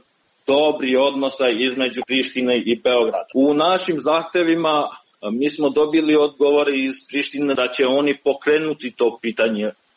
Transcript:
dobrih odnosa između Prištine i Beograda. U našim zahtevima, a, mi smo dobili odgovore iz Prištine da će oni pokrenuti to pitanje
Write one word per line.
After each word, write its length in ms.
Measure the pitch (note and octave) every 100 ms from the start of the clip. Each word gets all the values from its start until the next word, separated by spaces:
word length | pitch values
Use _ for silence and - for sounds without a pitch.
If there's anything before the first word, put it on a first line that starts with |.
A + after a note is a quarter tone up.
| _ _ _ _ -
dobrih 500 | C#3 D3+ C3+ C3 B2+
odnosa 500 | C#3 C3+ C3+ - B2+
između 520 | A2+ B2+ B2 B2+ A#2+ -
Prištine 520 | C3 B2+ C3 B2 B2
i 220 | A2 A#2
Beograda. 420 | B2+ B2 A2 F#2+ -
U 200 | B2+ C#3
našim 460 | D3 E3 F#3 F#3 D#3
zahtevima, 880 | C3+ E3 D#3+ F3+ E3 E3 D#3+ D3+ - - _ _
a, 100 | G#2+
mi 200 | A#2 D3
smo 200 | D#3 C#3+
dobili 460 | C#3 D3 D#3+ D#3 D3+
odgovore 560 | D3 C#3+ C#3+ D3 C#3+
iz 200 | C3+ C3+ C3 -
Prištine 460 | C#3+ C#3+ C#3 C#3+
da 140 | C3 B2
će 180 | - B2+
oni 320 | C#3 C#3+ -
pokrenuti 680 | C#3+ C3+ D3 D3+ D#3 D3 B2 -
to 220 | A#2 A2+
pitanje 480 | A#2 A2 A2+ G#2+ G#2+ - _